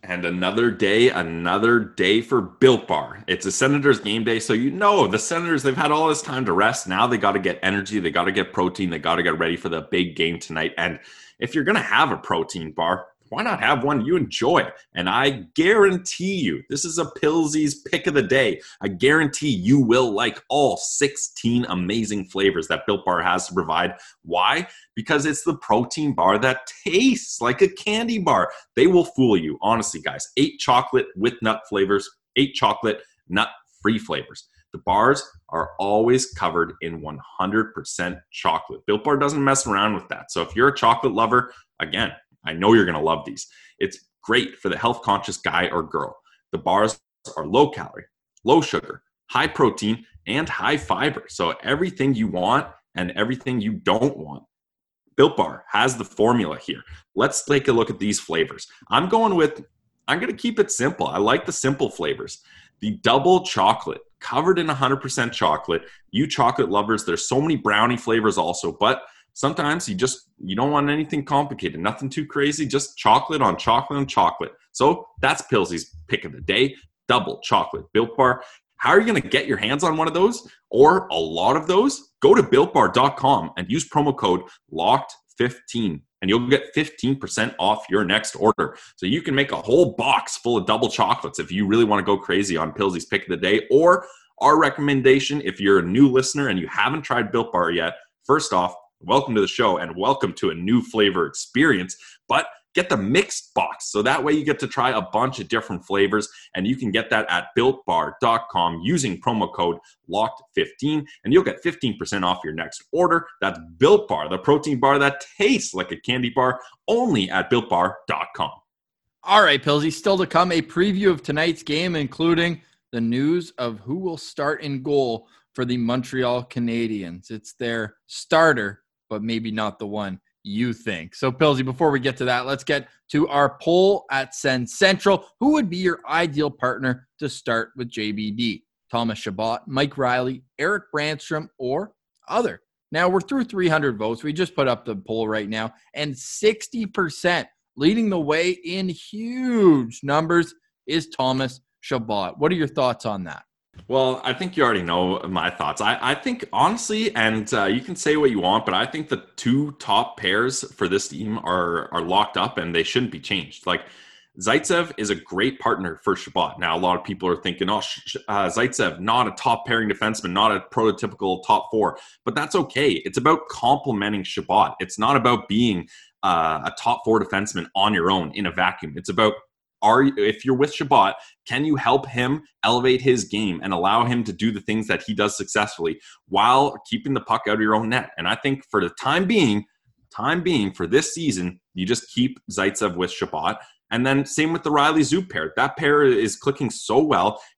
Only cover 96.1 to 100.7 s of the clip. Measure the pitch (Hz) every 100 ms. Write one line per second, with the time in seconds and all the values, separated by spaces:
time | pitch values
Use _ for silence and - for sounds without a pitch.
96.1 | 127 131 147 139 92 80 - 107 156 147
97.1 | 120 107 117 113 90 87 87 82 - _
98.1 | _ - 147 - 92 90 - _ _ 82
99.1 | 127 135 110 95 - 113 90 85 82 107
100.1 | 135 92 85 95 82 90